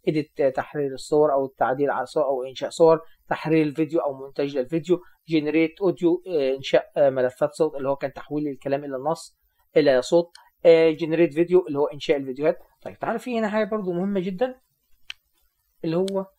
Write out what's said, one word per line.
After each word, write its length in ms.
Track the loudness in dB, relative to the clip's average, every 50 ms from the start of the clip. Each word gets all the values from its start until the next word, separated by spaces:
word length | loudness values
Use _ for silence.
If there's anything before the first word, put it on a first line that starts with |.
| _
ايديت، 340 | -2 -2 -2 -4 _ _ 0 0 0 0
تحرير 380 | -2 -8 -6 -6 -6 -4 -4 -6
الصور 400 | -10 -6 0 2 4 4 4 4
او 120 | 0 -2
التعديل 460 | -4 _ _ 0 0 2 0 0 0
على 140 | 0 -4 -6
صور 180 | -4 -2 -2 -2
او 200 | 0 -2 -4 -6
انشاء 260 | -10 -10 -10 -10 -10
صور، 300 | 2 4 6 6 6 4 0 -14 -20 _ _ -8
تحرير 360 | -8 -6 -2 0 2 2 2
الفيديو 340 | 0 0 -4 -4 -2 -2 -2
او 140 | -2 -2 -6
مونتاج 440 | -8 -14 -12 -6 -6 -6 -4 -2
للفيديو، 420 | -6 -4 -4 -6 -6 0 0 -2 -2 -2 _ _ _ _
جنريت 540 | -2 -2 0 0 0 0 0 0 0 -2 -2
اوديو، 420 | -2 -2 -2 0 0 0 0 0 -4
آه، 280 | -4 -2 -2 0 0 -2
انشاء، 360 | -4 -2 0 0 0 0 0 _
آه، 120 | 2 2 2
ملفات 440 | 2 2 -2 -2 0 -2 -4 -4 0
صوت 220 | -2 -2 -2 -2
اللي 140 | -6 -4 -4
هو 60 | -4
كان 180 | -4 -6 -10 -10
تحويل 340 | -12 -12 -8 -6 -6 -4
الكلام 360 | -6 -8 -8 -6 -4 -4 -4 -4
الى 140 | -8 -10 -6 -4 -4
نص 260 | -4 -4 -8 -20 _ _ _ _ _ _ _ _ _
الى 240 | 4 4 6 4 4
صوت، 300 | 2 4 2 2 2 0 _ -20 _ _ _ _ 6
آه، 260 | 6 8 8 6 4
جنريت 420 | 2 0 -2 -2 2 2 2 2 4
فيديو 340 | 0 0 4 4 2 2
اللي 120 | 2 -2 -2
هو 60 | -2
انشاء 320 | -2 -4 -8 -2 0 0
الفيديوهات. 420 | 0 0 -6 -6 -2 0 0 0 -2 -10 _ _ _
طيب 180 | _ -18 -12 _
تعالى 200 | -6 -6 -6 -6
في 200 | -6 -6 -4 -4
هنا 100 | -4 -2
حاجه 200 | -2 -4 -4 -4
برضو 240 | -4 -6 -4 -4 -4
مهمه 260 | -2 -4 -2 -2 -4
جدًا 400 | -4 -4 -4 -4 -4 -4 -4 _ _ _ _ _ _ _ -20 _ _ _ -20 _ _ _ _ _ _ _ _ _ _ _ _ _ -6
اللي 140 | -4 -2
هو 280 | -2 -2 -2 -4 -6 -6 -8 _